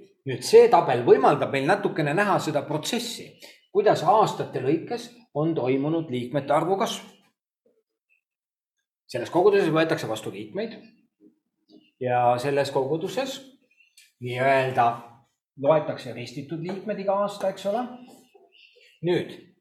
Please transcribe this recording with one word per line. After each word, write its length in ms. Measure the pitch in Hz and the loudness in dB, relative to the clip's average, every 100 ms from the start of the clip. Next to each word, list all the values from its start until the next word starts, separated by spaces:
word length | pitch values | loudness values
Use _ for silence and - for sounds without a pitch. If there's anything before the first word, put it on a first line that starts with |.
| - _ - | -20 _ -10
nüüd 180 | 123 - | -8 6
see 220 | 220 240 | 8 8
tabel 320 | 170 147 123 123 | 6 4 2 6
võimaldab 440 | 240 247 147 131 | 6 6 2 0
meil 160 | 139 139 | -2 0
natukene 480 | 202 196 - 151 | 0 0 -2 -2
näha 240 | 160 208 165 | 0 2 0
seda 240 | - 143 139 | 0 -4 -4
protsessi, 640 | 147 - 233 - - 170 - - - _ | -6 -4 -6 -6 -12 -16 -20 -20 -20 _
kuidas 300 | 226 - 147 151 | 0 2 2 4
aastate 560 | 214 180 - 143 139 | 4 4 0 -6 -4
lõikes 460 | 127 160 - 240 - - _ | -2 -2 -2 -10 -10 -20 _
on 200 | 147 160 156 | -4 -2 -2
toimunud 540 | 123 135 143 165 156 | 0 0 0 -2 -4
liikmete 400 | 123 120 143 139 | -6 -4 -4 0
arvu 240 | 147 160 196 | 0 0 -2
kasv. 260 | 226 - - _ _ _ _ _ _ _ _ _ _ _ _ _ _ _ _ _ _ _ - | -2 -6 -14 _ _ _ _ _ _ _ _ _ _ _ _ _ _ _ _ _ _ _ -12
Selles 220 | - 156 | -10 -4
koguduses 380 | 165 196 196 175 | 2 4 4 2
võetakse 360 | 156 160 156 117 | 2 2 -2 -4
vastu 220 | 110 - | -8 -8
liikmeid 460 | 98 107 175 226 - - _ _ _ - _ _ _ _ - _ - | -12 -12 -8 -10 -10 -20 _ _ _ -20 _ _ _ _ -20 _ -8
ja 360 | 123 123 120 123 | -2 2 2 2
selles 300 | 139 139 135 | 0 0 0
koguduses 720 | 143 131 160 185 - 269 - - _ _ _ _ _ _ - | 0 -2 -2 -4 -4 -6 -8 -16 _ _ _ _ _ _ -12
nii-öelda 640 | 123 123 135 135 131 127 120 117 - - _ _ _ - | -8 -2 2 2 2 2 2 0 -10 -20 _ _ _ -4
loetakse 520 | 135 156 - 120 127 | 2 2 2 -8 -10
ristitud 500 | 113 120 147 139 160 | -12 -12 -12 -12 -10
liikmed 340 | 165 196 202 196 | -8 -10 -8 -6
iga 160 | 196 196 | -2 -2
aasta, 260 | 202 - 190 | -2 -4 -6
eks 140 | 190 196 | -4 -4
ole. 140 | 220 247 - - - _ _ _ _ _ _ _ _ | -4 -6 -10 -20 -20 _ _ _ _ _ _ _ _
Nüüd, 280 | 165 165 95 - - _ | -2 -2 -4 -14 -20 _